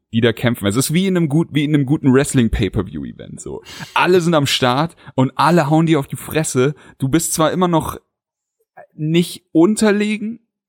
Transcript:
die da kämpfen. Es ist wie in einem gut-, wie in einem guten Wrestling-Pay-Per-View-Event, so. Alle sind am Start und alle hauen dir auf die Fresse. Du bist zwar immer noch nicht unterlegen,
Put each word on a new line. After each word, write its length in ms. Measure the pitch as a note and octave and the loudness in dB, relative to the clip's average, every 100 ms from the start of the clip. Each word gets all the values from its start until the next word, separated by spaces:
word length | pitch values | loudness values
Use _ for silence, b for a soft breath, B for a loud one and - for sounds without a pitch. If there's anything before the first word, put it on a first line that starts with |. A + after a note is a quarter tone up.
| _ | _
die 80 | A#2 | 0
da 120 | A#2 | 0
kämpfen. 320 | - A#2 A#2+ G2+ | 0 -2 -2 -2
Es 80 | A2 | -2
ist 180 | - | 0
wie 140 | E3 F#3+ | 0 0
in 80 | F#3 | 0
einem 120 | D#3+ | 0
gut-, 200 | D3+ E3+ | 0 -2
wie 120 | C#3+ | -2
in 100 | D3 | 0
einem 120 | D3+ C3 | 0 0
guten 280 | D#3 C#3+ | 0 2
Wrestling-Pay-Per-View-Event, 1300 | B2+ C#3+ C3+ A2 - G2 - F#2 D#2 B1 - - - | 2 2 2 0 0 -2 -4 -6 -8 -12 -14 -16 -16
so. 220 | - C2+ - B B | -14 -14 -16 B B
Alle 280 | B2+ D#3+ F#3 | 0 2 2
sind 120 | E3+ | 4
am 120 | D#3+ C#3 | 2 0
Start 500 | - B2 B2+ E3 - B - | 0 0 0 -2 -6 B -2
und 160 | C3 - | -2 2
alle 340 | C#3+ F3 C#3+ | 2 2 2
hauen 160 | D#3+ E3 | 2 2
dir 140 | D3+ | 2
auf 80 | C#3 | -2
die 80 | C3+ | -10
Fresse. 580 | - D#3 D#3+ B2+ C#3 - B B | -6 -4 -2 0 0 -2 B B
Du 80 | C3+ | -2
bist 240 | D#3 - | -2 -2
zwar 180 | - D3+ | -2 0
immer 160 | D#3 F3 | 0 0
noch 300 | D#3+ - - _ _ _ _ _ _ _ - - | 0 -2 -10 _ _ _ _ _ _ _ -20 -20
nicht 500 | - D#3 E3 E3+ - _ | -8 -2 0 0 -4 _
unterlegen, 880 | D#3+ F#3 G#3+ A3 G3+ G#3 G#3+ G#3+ A#3 _ _ | 2 4 4 2 2 -2 -4 -8 -12 _ _